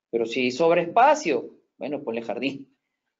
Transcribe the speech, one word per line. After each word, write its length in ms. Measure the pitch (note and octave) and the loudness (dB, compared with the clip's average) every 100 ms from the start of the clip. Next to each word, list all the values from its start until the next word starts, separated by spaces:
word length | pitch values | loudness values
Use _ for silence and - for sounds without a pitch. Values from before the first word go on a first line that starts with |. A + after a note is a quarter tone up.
| _ | _
Pero 160 | A#2 A2+ | -4 -2
si 240 | B2 B2 | 0 -2
sobra 320 | B2+ E3 E3+ | 2 2 4
espacio, 680 | E3+ A#3 C4 D4 F3 B2 - - _ _ | 2 4 4 4 2 -2 -4 -16 _ _
bueno, 240 | B2 D3 | -10 -8
ponle 200 | - A2+ | -6 -6
jardín. 540 | A2+ G#2+ C3 C#3 - _ _ _ _ | -6 -6 -6 -8 -14 _ _ _ _